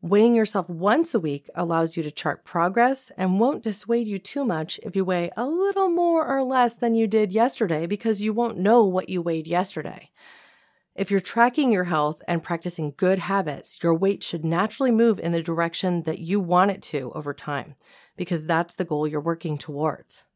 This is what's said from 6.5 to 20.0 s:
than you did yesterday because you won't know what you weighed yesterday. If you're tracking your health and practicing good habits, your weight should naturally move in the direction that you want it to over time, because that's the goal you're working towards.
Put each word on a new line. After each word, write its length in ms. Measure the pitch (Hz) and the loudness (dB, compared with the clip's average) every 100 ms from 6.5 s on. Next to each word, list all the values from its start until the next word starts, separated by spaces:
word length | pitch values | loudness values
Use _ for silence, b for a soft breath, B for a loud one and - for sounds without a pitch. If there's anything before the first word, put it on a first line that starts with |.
| 262 247 | 2 2
than 220 | 240 240 | 2 0
you 120 | 226 220 | 2 2
did 240 | 220 214 | 2 2
yesterday 540 | 190 240 - 196 160 | 2 0 0 -2 0
because 380 | 170 208 226 208 | -2 -2 -2 -2
you 100 | 208 | -2
won't 240 | 214 233 - | -2 -2 0
know 260 | 190 240 | 4 6
what 260 | 208 185 - | 6 2 -2
you 100 | 180 | -4
weighed 260 | 170 160 156 | -2 -2 0
yesterday. 640 | 175 190 - 147 - - b b b b b b b b | -2 -2 -6 -10 -12 -20 b b b b b b b b
If 160 | - 190 | -8 0
you're 100 | 196 | 0
tracking 520 | - - 240 247 277 | 0 2 2 4 2
your 120 | 202 | 2
health 380 | 180 165 151 156 - | 2 0 0 -2 -4
and 160 | 170 | -4
practicing 520 | - 170 175 170 156 139 | -2 -6 -6 -6 -6 0
good 220 | 185 190 | 2 2
habits, 640 | 165 196 165 139 - - | 0 -2 -2 -6 -10 -2
your 120 | 175 | 2
weight 280 | 165 190 202 | 2 2 0
should 240 | - 170 156 | -4 -4 -2
naturally 460 | 170 214 - 262 | 0 0 0 2
move 280 | 220 233 190 | 4 4 4
in 120 | 170 | 0
the 100 | 170 | -2
direction 640 | 160 165 170 165 190 175 | -2 -2 -2 0 -2 0
that 160 | 160 160 | -2 -6
you 200 | 165 202 | -2 -2
want 300 | 175 175 196 | 2 4 4
it 100 | 196 | 0
to 280 | - 147 127 | -4 -6 -6
over 200 | - 147 | -8 -8
time, 400 | 139 - 143 135 147 b b b - | -8 -6 -6 -8 -16 b b b -12
because 300 | 180 170 156 | -4 -4 0
that's 300 | 165 170 - | -2 0 -4
the 100 | 170 | -2
goal 200 | 151 151 | -2 -2
you're 140 | 151 | -2
working 380 | 151 165 165 147 | -4 -4 -4 -6
towards. 640 | - 143 156 - | -6 -4 -4 -4